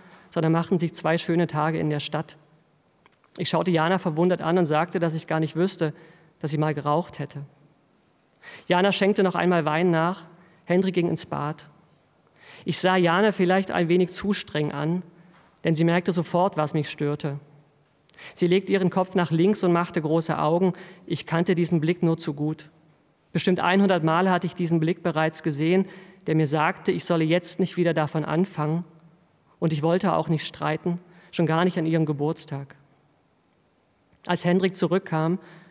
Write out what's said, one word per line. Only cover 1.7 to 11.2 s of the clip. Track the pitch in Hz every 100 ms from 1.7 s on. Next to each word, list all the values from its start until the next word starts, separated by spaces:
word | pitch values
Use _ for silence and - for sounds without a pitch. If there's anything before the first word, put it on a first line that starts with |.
| 160
in | 156
der | 147
Stadt. | - 151 160 - _ _ _ _ _ _ _ _ _ -
Ich | 175
schaute | 165 175
Jana | 165 160 185
verwundert | 185 151 180 170
an | 160 180
und | 160
sagte, | 151 170 185
dass | 165
ich | 156 -
gar | 160
nicht | 156 156
wüsste, | 190 - 160 151 - - _ -
dass | 156
sie | 151
mal | 151
geraucht | 147 147 151 180 -
hätte. | 139 139 143 _ _ _ _ _ _ _ _ _ - - -
Jana | 180 196
schenkte | 190 196 208
noch | 185 175
einmal | 175 175
Wein | 151 151 180
nach. | 165 170 185 - - - _ -
Hendrik | 180 190
ging | 180 170
ins | 160